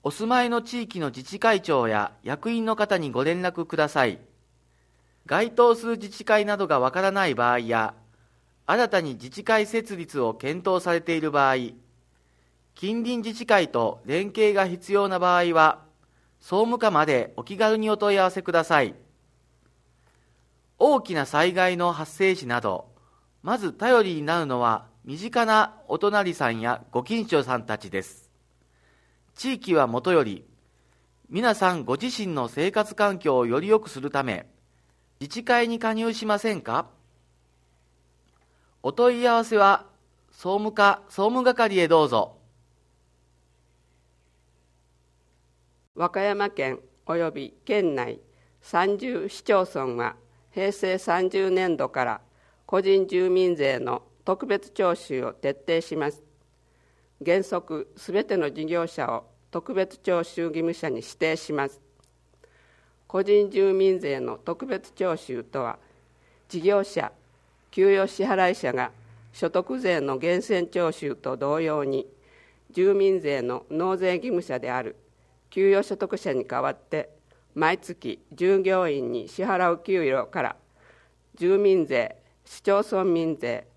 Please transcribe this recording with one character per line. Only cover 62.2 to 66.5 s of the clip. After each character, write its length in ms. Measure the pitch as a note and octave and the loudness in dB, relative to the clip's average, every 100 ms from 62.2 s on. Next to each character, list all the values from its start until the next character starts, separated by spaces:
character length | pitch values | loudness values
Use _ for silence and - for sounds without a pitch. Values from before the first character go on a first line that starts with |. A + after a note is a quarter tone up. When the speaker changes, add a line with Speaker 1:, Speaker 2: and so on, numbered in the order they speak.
| _ _ _ _ _ _ _ _ _ | _ _ _ _ _ _ _ _ _
Speaker 2:
個 160 | F#3+ | -4
人 280 | G3 G#3 G3+ | 4 4 4
住 240 | G#3 G3 | 2 2
民 240 | F#3+ F#3+ F#3 | 4 2 2
税 220 | E3 C3+ | -2 -4
の 180 | B2 A2+ | -4 -6
特 260 | - E3 | -8 -8
別 280 | - - - | -6 -8 -8
徴 260 | - F3+ D#3+ | -4 -2 -2
収 260 | - A#2+ | -6 -10
と 180 | A2+ C#3 | -8 -6
は、 160 | A#2+ - _ _ _ _ _ _ | -6 -8 _ _ _ _ _ _
事 140 | _ | _